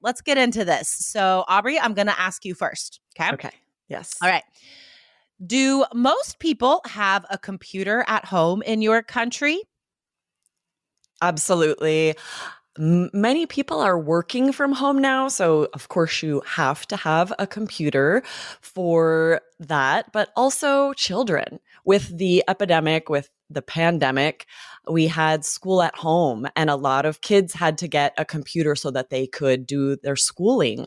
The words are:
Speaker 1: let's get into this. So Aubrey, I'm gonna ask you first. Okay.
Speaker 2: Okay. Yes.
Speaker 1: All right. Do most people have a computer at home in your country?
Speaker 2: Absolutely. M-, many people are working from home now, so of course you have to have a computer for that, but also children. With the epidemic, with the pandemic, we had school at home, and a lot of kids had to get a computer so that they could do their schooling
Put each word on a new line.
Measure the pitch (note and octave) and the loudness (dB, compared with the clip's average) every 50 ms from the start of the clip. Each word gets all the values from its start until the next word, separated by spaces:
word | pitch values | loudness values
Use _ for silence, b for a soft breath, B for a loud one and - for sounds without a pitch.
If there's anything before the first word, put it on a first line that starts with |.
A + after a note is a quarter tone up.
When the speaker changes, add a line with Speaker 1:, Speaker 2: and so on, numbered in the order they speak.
Speaker 1:
let's | G#3 A#3+ B3 - | -6 -6 -6 -4
get | - D4+ C#4 C4+ | -2 0 2 2
into | B3 A#3+ A3+ A3+ G3 | 2 2 0 0 0
this. | F3 D#3 - D3 - | 0 0 0 0 -4
So | - - - - - G#3+ F#3+ F#3 F#3 F#3 - | -6 -6 -6 -4 -2 0 2 2 2 2 2
Aubrey, | - F#3 G#3 G3+ C4 D4+ D#4+ | 2 2 2 2 0 0 0
I'm | A#3+ A3+ | 0 0
gonna | G3+ G3+ G3+ G#3 - | 0 0 0 0 0
ask | - F#3 F#3+ - - - | 0 -2 -4 -4 -8 -10
you | F#3 F3+ | -10 -6
first. | - F3 - - - - - - - _ _ _ - | -4 -4 -4 -4 -6 -10 -14 -16 -20 _ _ _ -4
Okay. | E3 F#3+ D3+ | -4 -2 -4
Speaker 2:
Okay. | - - - - _ _ _ _ _ _ - | -4 -8 -14 -16 _ _ _ _ _ _ -14
Yes. | C#3 - - - - - | -14 -12 -12 -12 -8 -2
Speaker 1:
All | F3 F#3 | 0 0
right. | F3+ - - B B B B B B B B B B B B B B B B B _ - F3+ | 0 0 -2 B B B B B B B B B B B B B B B B B _ -18 -6
Do | F3 A#3 C4+ C4+ C4+ C4+ C4+ C4 - | -2 0 2 2 4 4 2 2 0
most | - A#3+ B3 C4+ F4 C5 D5+ - - - | 0 0 2 2 2 0 -2 -6 -8 -4
people | D#4+ E4 B3+ - B3 C4 D#4 F#4 - | -2 -2 0 2 2 2 2 2 0
have | A#3 - G#3+ G#3 G3 G3 G3 F#3 - | -6 -6 -2 0 0 0 0 -2 -4
a | G3 | -8
computer | F#3 - G3+ G3 F3+ - - - F#3+ F#3+ G3 G#3+ B3 - | -10 -8 -10 -12 -12 -14 -10 -8 -6 -2 0 0 0 0
at | - A3 - - | 0 -2 -2 -2
home | - F#3+ E3+ D#3+ E3+ F#3 A3 | -2 0 2 2 2 0 0
in | - A3 A3 A3 | -2 -2 -2 0
your | G#3+ G#3+ A3 A3+ | 2 2 2 2
country? | A3 - - B3 A#3 B3 - - C#4+ D4 D#4+ G4 A4 - _ _ _ _ _ _ _ _ _ _ _ _ _ _ _ _ _ _ _ _ _ _ _ _ _ _ _ _ _ _ | 0 -2 -4 -4 -4 -4 -4 -2 -2 0 0 -2 -6 -10 _ _ _ _ _ _ _ _ _ _ _ _ _ _ _ _ _ _ _ _ _ _ _ _ _ _ _ _ _ _
Speaker 2:
Absolutely. | E3 F3+ E3 D3+ - - F#3 E3+ D#3+ D#3 - - D#3 D#3 D#3 D#3+ D#3+ D#3 D#3 B B B B B B B B B B _ _ D#3 | -2 0 0 0 0 0 2 4 4 2 2 0 0 0 2 2 2 2 0 B B B B B B B B B B _ _ -2
M-, | D#3 D#3+ F3 F3 F3+ - | 2 2 4 2 2 0
many | - G3+ G#3+ A#3+ C#4 E4 E4 | 0 0 2 2 2 0 -2
people | - - C#4 C#4 - D#4+ D#4 | -2 -4 -4 -4 -2 -2 0
are | A#3+ G3 F3+ E3 | 2 2 2 2
working | D3+ D3+ E3 E3+ E3+ - - B3 C4 C#4 | 0 0 0 0 0 -2 -2 0 0 0
from | C4+ - C#4+ C#4 | 0 0 0 0
home | C#4 B3+ C4+ C#4 C#4 C#4 | 0 0 0 0 2 2
now, | C4+ C4+ C4 C4 C4 C4+ | 2 2 2 0 -2 -2
so | - - F#3 E3 D#3+ D3+ D3 - - | -2 0 2 2 4 2 2 0 -4
of | C#3+ - - | -10 -14 -4
course | - F3+ E3 D#3+ - - | -2 0 0 0 -2 -4
you | D#3+ D#3 C#3+ C#3 - | -4 -4 -4 -4 -4
have | - - - D3 C3 D3+ - - | -4 -4 -2 0 0 -2 -4 -6
to | - G3+ | -10 -8
have | F#3+ - D#3 D#3+ D#3+ F3+ G3 - - | -6 -2 0 2 2 2 0 -2 -4
a | G3 | -6
computer | - - G#3 A3 - - - D#3 D3 - C3+ C#3 D#3 G3 C4 B B B B B B B B | -6 -6 -8 -8 -8 -6 -4 -2 0 2 2 4 4 2 0 B B B B B B B B
for | - - - F#3 F3+ E3+ E3+ E3 D#3+ D#3+ D#3+ D#3+ D#3+ E3 E3 - - _ _ - | -20 -12 -8 -4 -2 2 2 4 4 4 4 2 4 2 2 0 -2 _ _ -16
that, | D#3+ C#3 D#3 C#3+ C3 C3+ D#3 A3+ - - | -6 -2 0 2 2 2 2 0 -2 -2
but | - G#3+ - - - | -2 -2 -2 0 0
also | A3+ B3+ C#4 C4 - D4+ C#4+ C#4 C#4 C#4 C#4 | 0 2 2 0 0 0 2 2 2 2 0
children. | C4+ - - - F3+ A3 C4 G#3 D#3+ - - - - - b b b b _ | 0 -4 -4 -2 -2 -2 0 0 0 -2 -2 -4 -10 -14 b b b b _
With | F#3 G3 G3 B2+ - F3 | 2 2 2 2 -2 -6
the | E3 F#3+ F3+ F3+ F3+ - | -2 0 2 4 4 4
epidemic, | - F#3+ - G3+ F3 E3 D#3+ D#3 D#3 D#3+ D#3+ D#3+ - | 2 0 0 0 2 2 2 2 2 0 0 0 -2
with | D3+ C#3+ C#3 - _ _ _ - | -2 -4 -4 -6 _ _ _ -12
the | - C#3 | -10 -10
pandemic, | - - - E3 E3 E3+ E3+ D3+ C#3+ C3 C3 C3+ C#3+ D#3 - - B B B B B B B B _ - | -8 -6 -2 0 2 2 2 2 0 0 2 2 0 0 -2 -6 B B B B B B B B _ -2
we | E3 E3 D#3+ E3 | 2 2 2 2
had | D#3+ D#3+ D#3+ D#3 D#3 D#3 - | 2 2 2 2 2 0 -2
school | - - - - F#3+ F#3 F3+ | -6 -8 -6 -2 0 2 2
at | E3+ - - | 2 2 -2
home, | - D#3+ D#3+ E3 F3 E3 C3+ A#2 G#2+ B2+ - - | -4 -2 0 2 2 2 2 0 -2 -6 -6 -2
and | D#3 D#3 D3+ | 0 0 0
a | C#3+ | 0
lot | C3+ C#3+ C3+ C3 C#3 C#3 | 0 0 0 0 0 0
of | D#3 D3 - | -2 -4 -6
kids | - - G#3 G3+ F#3+ E3+ | -2 2 2 4 2 2
had | - - F3+ D#3+ D#3 - | -2 -2 -2 -2 0 -2
to | F3 C#3+ | -4 -2
get | - D3 C#3+ - - | 0 0 0 0 -2
a | - D#3 | -4 -6
computer | - D#3+ D3+ C3+ - - E3 D#3 D3+ D3 | -6 -6 -8 -8 -6 -4 -2 0 0 0
so | - - C#3+ | -2 -4 -4
that | B2+ C3 A#2 - | -4 -4 -4 -4
they | C3+ C3 C3+ | -4 -4 -4
could | C3 - - D3 C3+ B2+ C3 B2+ | -4 -6 -2 0 2 2 0 -2
do | - C#3 C#3 C3+ C#3 C#3 | -4 -2 -2 0 0 -2
their | - - C#3+ C#3 | -2 -4 -4 -2
schooling | - - - - - F3+ A3+ C4+ A3+ D3+ A2+ G#2+ B2 - | 0 -2 -2 -2 0 2 2 4 4 2 0 0 -4 -6